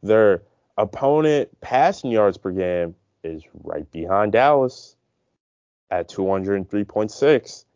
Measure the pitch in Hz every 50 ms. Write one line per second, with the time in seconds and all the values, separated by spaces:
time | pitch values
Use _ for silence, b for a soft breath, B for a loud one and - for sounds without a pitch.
0 | - 98 107 110 110 104 95 87 _ _ _ _ _ _ _ - 107 101 - -
1 | - 135 143 151 156 156 151 143 120 - _ _ - - 120 127 147 170 202 -
2 | - 131 117 110 107 101 90 - _ 98 90 95 92 90 90 87 87 85 85 _
3 | _ _ _ _ _ 82 80 78 - _ _ - - 80 80 78 76 - _ 82
4 | 82 85 95 98 104 107 101 113 127 143 151 143 131 127 - - - - _ _
5 | _ _ _ _ _ _ _ _ _ _ _ _ _ _ _ _ _ _ 95 90
6 | 85 - - - 95 95 95 95 95 95 101 98 95 92 - 104 104 104 - 110
7 | 107 107 - - - 143 156 123 - - - - _ _ _